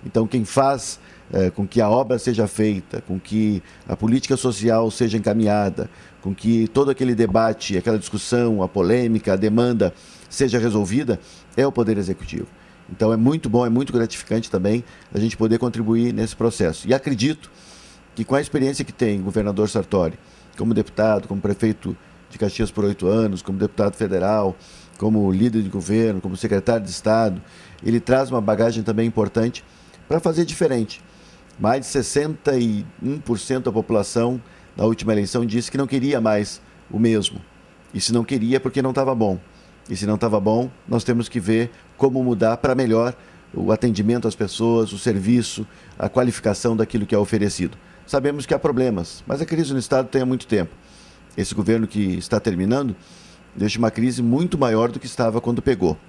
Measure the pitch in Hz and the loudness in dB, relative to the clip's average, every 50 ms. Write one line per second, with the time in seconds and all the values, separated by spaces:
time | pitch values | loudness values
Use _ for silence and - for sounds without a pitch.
0 | - - - 113 113 107 - 127 110 95 - 139 135 135 139 127 - - - - | -14 -2 0 0 0 2 0 -2 -2 0 2 2 2 2 2 -2 -4 -10 -12 -14
1 | - - - - - - - - 95 92 - - 101 92 - 120 110 104 110 123 | -18 -20 -20 -20 -16 -4 -2 0 0 0 0 -2 -6 -2 2 2 2 4 4 2
2 | 110 113 127 117 - 127 120 107 113 98 - - 107 107 104 95 - - - - | 2 2 0 -2 0 -2 0 0 0 -2 0 0 0 2 2 -2 -4 -8 -12 -12
3 | - - 95 95 - - 104 107 110 107 104 92 - - - - - - - - | -8 -8 -8 -8 -8 -4 -2 0 2 2 0 0 -4 -8 -20 -20 -8 -8 -6 -2
4 | 117 110 117 135 - - 139 123 - 127 113 95 104 117 110 113 113 110 107 - | 2 2 2 2 2 0 -2 0 0 -2 -2 0 0 2 2 4 2 0 0 0
5 | 123 113 101 113 98 110 104 113 110 104 104 104 101 98 87 - - - - - | 0 0 0 0 0 2 2 2 2 2 2 2 0 0 -2 -4 -8 -8 -10 -20
6 | - - - - - 95 98 - - 110 117 113 113 110 - 131 143 139 135 - | -20 -20 -20 -10 -8 -8 -8 -4 0 2 2 2 2 2 2 2 2 2 2 0
7 | 131 127 120 104 117 104 90 113 113 113 107 - - - 104 92 90 117 110 107 | 0 0 2 2 2 2 4 2 2 2 0 -2 -4 -4 -2 -2 0 0 0 -2
8 | 92 - - 101 - - - 120 120 117 110 101 92 90 - 101 90 87 113 123 | -2 -4 -8 -8 -4 0 0 2 2 2 2 0 -2 -2 0 0 2 4 4 2
9 | 123 117 113 107 - - 95 95 98 107 104 117 120 123 120 110 101 90 - - | 2 2 0 0 0 0 0 2 2 2 2 4 2 2 2 2 2 0 0 -4
10 | - - - - - - - - 139 127 110 123 110 120 104 107 101 87 104 131 | -20 -20 -20 -20 -20 -14 -2 0 0 2 2 2 0 2 0 0 0 0 0 -2
11 | 151 143 110 90 - - - - - - - - 135 139 135 - 117 101 110 98 | 0 0 -2 -2 -4 -16 -20 -20 -20 -8 0 0 0 2 2 0 2 2 2 0
12 | 98 87 92 - - - - - - - - - - - - - - - 92 - | 0 -4 -4 -6 -8 -10 -8 -10 -10 -10 -14 -20 -20 -20 -20 -20 -18 -18 -4 0
13 | 110 107 117 110 113 131 151 160 - 123 107 123 123 120 113 123 143 135 - 120 | 2 2 2 4 4 2 2 2 -2 0 2 2 2 4 2 0 0 0 0 0
14 | 117 113 - - - - 113 113 110 - - 98 90 101 107 120 120 - - - | 0 0 -4 -10 -6 -4 -4 -4 -2 -2 -4 -2 0 0 0 0 -2 -8 -18 -20
15 | - - - 101 104 113 101 - 113 110 113 120 123 120 110 113 117 107 113 117 | -20 -8 -4 -2 -2 -2 0 0 2 2 2 2 2 -2 -2 -2 0 0 2 2
16 | 117 120 110 104 110 107 - - 113 117 110 - 101 82 78 - - 92 123 135 | 2 0 0 -2 -4 -4 -4 -2 -2 -2 0 0 -2 -2 -2 -4 0 0 0 0
17 | - 151 139 104 107 147 156 - - - - - - - - - - - - - | 2 -2 -2 0 0 0 0 -2 -8 -20 -20 -20 -20 -20 -20 -20 -20 -20 -20 -20
18 | - - - - 113 - 127 139 147 - - 151 127 135 139 - - - - - | -20 -18 -8 -8 -4 0 0 0 0 0 0 0 2 2 0 -2 -6 -8 -2 0
19 | 127 110 104 98 92 98 92 107 104 104 101 95 107 104 - 110 92 - - 98 | 0 0 0 0 -2 -2 -2 0 0 0 2 0 0 0 0 -4 -4 0 0 0
20 | 87 80 80 - - - - - - - - - 104 113 113 101 101 - - - | 0 0 -4 -8 -20 -20 -20 -20 -20 -20 -8 -4 -2 0 0 0 0 -2 -2 0
21 | 107 110 107 101 - - 101 98 - 101 101 - - 110 107 - - - 85 - | 2 2 2 2 0 -4 -8 -4 -2 -2 -2 0 0 0 0 -2 -4 -8 -8 -8
22 | - - - - - - - - 110 101 - - 113 101 - - 101 101 101 - | -12 -20 -20 -20 -20 -20 -8 -4 -4 -4 -2 -2 -4 -4 -2 -2 0 0 -2 0
23 | 95 87 104 113 113 107 95 87 - - 95 95 104 104 - - 107 98 92 - | 0 2 2 2 2 0 -2 -4 -6 -6 -4 -2 -2 -4 0 0 0 0 0 -2
24 | 110 98 95 92 87 98 107 107 101 95 87 - - - - - - - - - | -4 -2 0 0 0 2 0 2 0 0 -2 -4 -14 -20 -20 -20 -20 -20 -10 -4
25 | 104 107 110 107 104 95 95 95 110 123 110 110 107 98 92 101 85 82 104 110 | -2 0 2 2 2 2 2 2 2 2 2 0 -2 -2 -4 -6 -4 0 0 2
26 | 113 113 104 92 - 95 92 90 - 107 101 98 95 - 117 113 104 90 87 - | 2 2 0 -2 -4 -6 -8 -6 -4 -2 -2 0 0 0 0 0 -2 -6 -10 -4
27 | - 107 110 113 113 110 92 90 90 - - - - - - - - - 113 117 | 0 0 2 2 2 0 -2 -4 -10 -16 -20 -20 -20 -20 -20 -8 -2 0 0 0
28 | 113 - 127 131 135 123 127 120 104 104 107 98 117 117 113 113 107 110 107 107 | 2 2 2 2 2 0 -2 -2 0 0 2 2 2 0 0 -2 -2 -2 0 0
29 | 113 117 107 113 107 101 - 113 113 120 120 - - - - - - - - - | 0 0 0 0 -2 0 0 0 0 0 -2 -6 -16 -20 -20 -20 -20 -20 -20 -20
30 | - - 147 165 165 175 160 156 170 165 160 - 185 151 131 120 110 101 - - | -6 -2 -2 0 0 0 0 0 0 -2 -2 -2 0 0 2 0 -2 -4 -6 -18
31 | - - - - - - - - - - - - - 107 120 139 131 - - 139 | -20 -20 -20 -20 -20 -20 -20 -20 -20 -20 -10 -2 0 0 0 0 -2 -2 -2 -2
32 | 123 - - 147 147 151 151 - - 147 139 127 120 117 107 104 - - - - | -2 0 0 0 0 0 -6 -2 -2 0 2 2 2 2 0 -2 -4 -8 -12 -8
33 | - 123 143 151 - - 117 101 - - 131 131 123 127 98 113 107 - 117 107 | -6 -6 -6 -6 -4 -4 -4 -4 -2 -4 -4 -2 -2 -2 -2 -2 -2 0 0 0
34 | 101 - - 120 117 120 127 123 120 - - - - - - - 98 110 113 110 | 0 0 0 0 0 0 -2 -4 -8 -14 -20 -20 -20 -16 -4 0 0 0 0 0
35 | - 107 110 104 101 95 - 123 117 117 104 120 117 - - 139 139 120 139 135 | 0 0 2 2 0 0 -2 -2 -2 0 0 -2 -2 -2 -2 -2 -2 0 0 0
36 | 120 139 147 123 113 110 107 104 104 101 - - - - - - - - - 104 | 0 0 0 2 2 2 2 2 0 -2 -6 -16 -18 -20 -20 -20 -16 -8 -2 2
37 | 113 113 113 107 98 - - - - - - - - - - - - - - - | 2 4 2 2 0 -2 -6 -8 -16 -18 -20 -20 -20 -20 -20 -20 -20 -10 -8 -6
38 | - - 113 120 117 - 139 127 107 117 131 131 - 131 - 139 127 131 127 135 | -4 0 0 0 0 0 -2 -2 0 2 0 0 0 0 -2 0 -2 0 0 0
39 | 135 131 131 117 110 101 92 87 - - - - - - - - - - - 90 | 0 0 0 0 0 0 0 -2 -6 -14 -20 -20 -20 -20 -20 -20 -12 -10 -6 -4
40 | 101 101 107 101 120 113 104 107 95 107 107 117 123 131 - - - - 117 117 | -2 0 0 0 0 2 2 2 2 2 2 2 0 -4 -8 -14 -8 -4 -4 -2
41 | - - 120 117 117 - - 123 90 95 110 113 120 120 - - - - - - | 0 0 0 0 -2 -4 -6 -6 -2 0 0 0 0 -2 -6 -16 -20 -20 -4 0
42 | - 139 127 131 127 123 120 98 113 110 113 113 - 143 127 123 131 117 113 113 | 0 2 2 2 0 0 2 2 2 2 2 2 0 0 2 2 2 2 2 2
43 | 117 123 123 - - - - - - - - 98 95 95 110 107 - 123 110 92 | 2 0 -4 -8 -16 -20 -20 -20 -20 -12 -8 -6 0 0 0 2 2 0 2 2
44 | 104 107 120 120 113 113 104 - 110 95 - - 113 117 117 113 113 101 98 98 | 2 2 2 2 0 -4 -2 -2 -6 -6 -4 -2 0 2 2 2 2 0 -4 -4
45 | - 123 107 98 92 104 120 123 113 - - - 110 - - - - - - - | -2 0 0 0 2 2 2 2 2 -2 -6 -8 -10 -12 -12 -20 -20 -20 -10 -6
46 | 104 104 - 127 127 123 - - - 110 101 - - 123 113 110 113 - - 117 | -6 -2 0 2 2 2 0 0 -2 -2 -2 0 0 -2 0 0 0 0 0 -4
47 | 104 - - 104 104 - - 107 101 101 - - 92 80 - - - - - - | -2 0 2 0 2 2 0 0 0 0 -2 -2 -4 -4 -6 -10 -20 -20 -20 -20
48 | - - - 143 131 147 147 147 131 - 160 139 - 156 131 120 131 127 110 92 | -10 -2 -2 0 0 0 -2 -2 -2 -2 -2 0 0 0 2 2 2 0 0 -2
49 | 85 - - - - - - 143 160 156 170 156 165 135 139 131 117 - 147 131 | -4 -6 -10 -18 -6 -6 -4 -4 -2 -2 -2 -2 -2 0 -2 -4 -2 0 0 0
50 | 131 113 - 139 127 127 127 123 - - 117 101 85 82 - - - - - - | 0 0 0 0 0 0 -2 -2 -2 -2 0 0 0 -2 -6 -18 -20 -20 -20 -20
51 | - - - - - - - - 101 - 104 107 101 95 113 113 113 101 - 104 | -20 -20 -20 -20 -20 -14 -6 -6 -6 -4 -2 -2 0 2 2 2 0 -2 -2 -2
52 | 104 95 90 87 90 - - 107 - 113 95 87 92 101 120 135 143 127 95 - | -2 0 -2 -4 -2 -2 -2 0 0 0 -2 0 0 2 2 0 0 -2 -6 -8
53 | - - - - - - - - - - - - 98 107 101 110 117 110 - - | -12 -20 -20 -20 -20 -20 -20 -20 -20 -18 -8 -4 -4 -2 0 0 -2 -2 0 0
54 | 113 127 123 120 120 117 120 139 170 175 180 160 139 127 147 - - - 120 131 | -2 -2 0 0 0 0 2 2 0 -2 0 0 0 2 2 2 0 0 -2 -6
55 | - 123 - - 120 117 107 117 - 120 120 110 - 139 131 92 92 85 78 - | -12 -12 -4 -2 -2 0 0 -2 -2 -2 -4 -2 0 0 0 2 2 0 0 -2
56 | - | -8